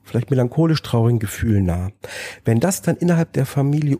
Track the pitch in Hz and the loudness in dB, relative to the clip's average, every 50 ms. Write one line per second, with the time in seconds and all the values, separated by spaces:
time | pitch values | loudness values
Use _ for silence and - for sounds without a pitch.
0 | - - - 120 117 - 135 127 123 123 - 156 165 165 156 143 - - - 117 | -12 -6 -4 -4 -2 0 0 0 0 0 0 0 2 2 2 0 -2 0 0 2
1 | 113 117 120 110 104 101 - - - 117 104 101 95 87 85 87 92 95 - _ | 2 2 2 0 -2 -4 -6 -4 0 2 2 2 2 2 0 -2 -4 -6 -10 _
2 | - - - - - - - - - 113 113 113 139 180 190 - - 175 160 - | -16 -14 -14 -12 -14 -14 -12 -6 -2 0 2 2 2 0 -2 -2 -2 -2 -2 0
3 | 170 175 170 165 165 - - 143 135 - - 143 139 139 143 151 151 143 139 | 0 2 2 2 0 0 -2 -4 -4 -2 0 -2 0 0 0 0 0 0 -2